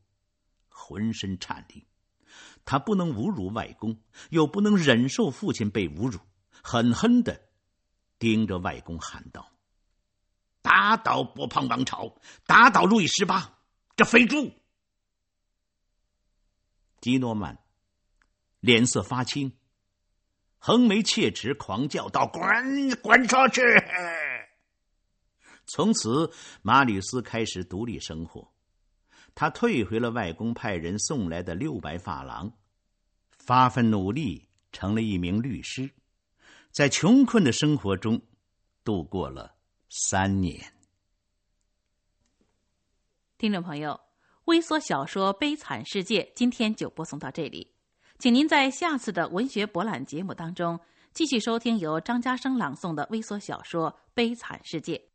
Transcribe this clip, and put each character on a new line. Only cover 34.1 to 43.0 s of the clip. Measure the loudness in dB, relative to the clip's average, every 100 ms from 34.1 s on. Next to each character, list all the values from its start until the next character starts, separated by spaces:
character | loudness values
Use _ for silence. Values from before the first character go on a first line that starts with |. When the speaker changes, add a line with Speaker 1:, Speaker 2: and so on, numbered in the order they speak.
Speaker 1:
力， | -2 -4 -8 _ _ _
成 | -8 -4
了 | -2
一 | 0 -2
名 | 0 -2
律 | -2 -6
师， | -8 -10 -10 -12 _ _ _ _ -20 -20 _
在 | 0 0
穷 | 4 6 8 6
困 | 4
的 | 4
生 | 4 2 2
活 | 0 -2
中 | 0 -2 -4 _ _ _ _ _
度 | -4 -4
过 | -2 -6 -6
了 | -8 -16 _ _ _ _
三 | -8 -2 0 2 2
年。 | -2 -4 -14 _ _ _ _ _ _ _ _ _ _ _ _ _ _ _ _ _ _ _ _ _ _ _